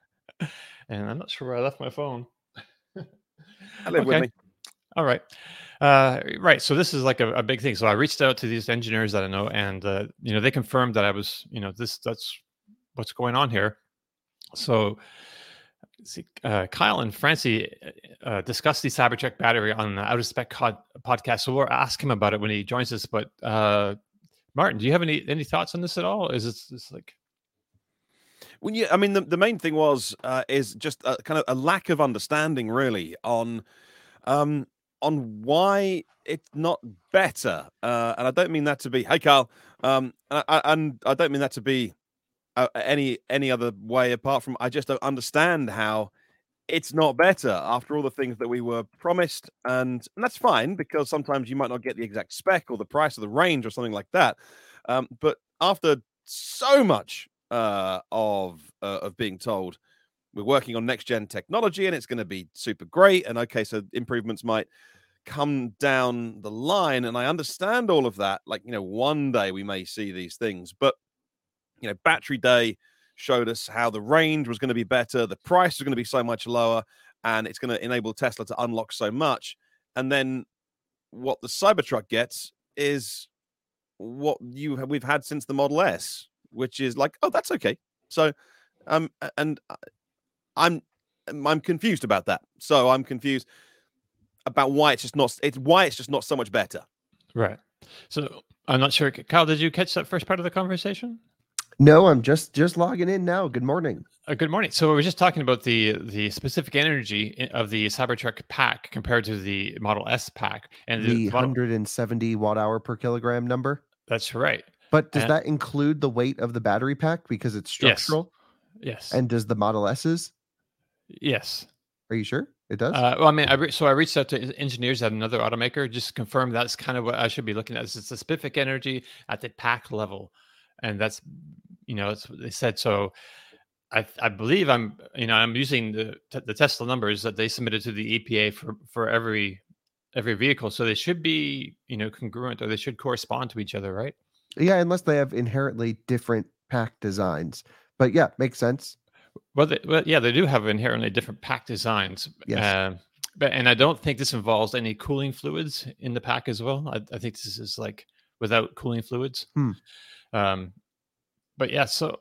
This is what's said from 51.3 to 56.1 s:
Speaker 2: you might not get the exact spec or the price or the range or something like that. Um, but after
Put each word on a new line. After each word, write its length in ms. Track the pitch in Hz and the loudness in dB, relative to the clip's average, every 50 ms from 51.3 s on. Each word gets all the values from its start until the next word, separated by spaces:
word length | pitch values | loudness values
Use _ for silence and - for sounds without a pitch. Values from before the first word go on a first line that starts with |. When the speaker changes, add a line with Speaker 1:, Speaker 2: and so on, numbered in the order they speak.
| 139 135 123 113 | -2 -2 -2 -4
Speaker 2:
you 80 | 131 | -2
might 140 | 139 135 117 | -2 -2 -2
not 120 | 123 123 110 | -4 -6 -6
get 140 | 127 - | -6 -6
the 80 | 107 117 | -6 -8
exact 300 | 104 101 110 90 - - | -6 -6 -8 -8 -8 -10
spec 360 | - - 190 190 170 - - | -6 0 0 0 0 0 -4
or 60 | 123 | -8
the 80 | 101 104 | -8 -8
price 320 | - - 147 156 147 - | -4 0 0 0 0 0
or 60 | - 107 | -4 -8
the 60 | 104 | -4
range 360 | 110 143 175 180 160 135 113 | 0 2 2 2 2 0 -2
or 60 | 113 | -6
something 220 | - - 120 113 107 | -6 -6 -6 -4 -6
like 180 | 101 101 _ - | -6 -8 _ 2
that. 240 | 185 160 120 - _ - - - - - - - - - | 4 4 4 2 _ -12 -20 -20 -20 -20 -20 -20 -14 -6
Um, 220 | - 123 131 123 - 123 - | -2 -2 -2 -2 -4 -8 0
but 180 | 151 151 - _ _ _ _ - - | 0 0 0 _ _ _ _ 0 2
after 400 | 185 196 - - 160 143 127 - _ | 2 2 2 4 2 2 2 0 _